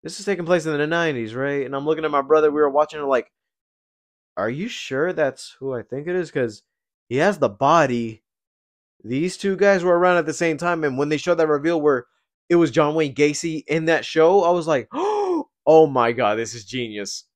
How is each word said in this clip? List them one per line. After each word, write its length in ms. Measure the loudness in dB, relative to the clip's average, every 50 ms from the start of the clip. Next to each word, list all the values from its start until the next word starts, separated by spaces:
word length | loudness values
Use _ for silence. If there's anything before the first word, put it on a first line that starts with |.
| _
This 160 | -14 -14 -8
is 60 | -4
taking 200 | -4 -4 -4 0
place 200 | 0 0 0 0
in 120 | -2 -2
the 100 | -2 -2
nineties, 480 | -2 -2 -2 -2 -2 -2 -4 -6 -8 -6
right?" 300 | -6 -4 -4 -4 -4 -6
And 100 | -6 -8
I'm 100 | -6 -4
looking 200 | -4 -4 -2 -2
at 60 | -2
my 100 | -2 -2
brother, 300 | 2 2 2 4 4 2
we 100 | 2 2
were 80 | 0 2
watching 300 | 2 0 0 0 -4 -8
it 60 | -2
like, 260 | 0 0 0 0 _ _ _ _ _ _ _ _ _ _ _ _ _ _ _ _ _ _ _ _ _ _
"Are 120 | -6 -6 -6
you 180 | -6 -6 -10
sure 460 | -10 -10 -14 -10 -8 -4 -4 -4 -2 -2
that's 420 | -2 -2 -4 -4 -8 -20 -20 -18 _
who 140 | -8 -8 -8
I 100 | -8 -8
think 240 | _ -10 -10 -8
it 80 | -6 -6
is? 160 | -6 -6 -4
'Cause 320 | _ -4 -4 -4 -6 -12 _ _ _ _ _ _ _ _ _ _
he 80 | -2
has 220 | 0 0 0 0 0
the 100 | -2 -2
body." 720 | 0 _ 2 4 4 4 2 2 0 -4 -4 -6 -10 _ _ _ _ _ _ _ _ _ _ _ _ _ _ _ _ _ -10
These 340 | -6 -4 -4 -4 -4 -6
two 180 | -4 -4 -4 0
guys 280 | 2 4 4 4 4 2
were 140 | 2 2
around 200 | 4 4 4 2
at 80 | 2 0
the 80 | -2 -4
same 240 | -2 -2 -2 -2
time, 260 | -2 -2 -4 -2 0 -2
and 140 | -2 -2
when 120 | -2 -2 -2
they 80 | -2
showed 180 | -4 0 -2 0
that 120 | 2 2
reveal 340 | 2 0 0 0 0 0 2
where 260 | 2 2 2 2 -2 _ _ _ _ _ _ _ _ _
it 60 | 4
was 160 | 4 4 4
John 240 | 4 2 2 2 2
Wayne 200 | 0 -2 -2 2
Gacy 480 | 2 2 2 2 -2 -6 -6 -6 -6 -4
in 180 | -4 -4 -2 2
that 200 | 2 0 0 0
show, 380 | -2 2 4 4 6 6 4 4
I 80 | 4
was 160 | 2 0 0
like, 200 | 0 -2 -2 -2 _
<gasps> 40 | -6
"Oh 920 | -4 -4 -2 -2 -2 -2 -2 -2 -4 -4 _ _ _ _ 6 8 8 8
my 240 | 6 4 2 0 2
God, 260 | 0 0 0 0 0
this 160 | -2 -4 -8 -10
is 100 | -14 -14
genius." 600 | -10 -8 -8 -8 -8 -8 -10 -10 -10 -12 -14 _ _ _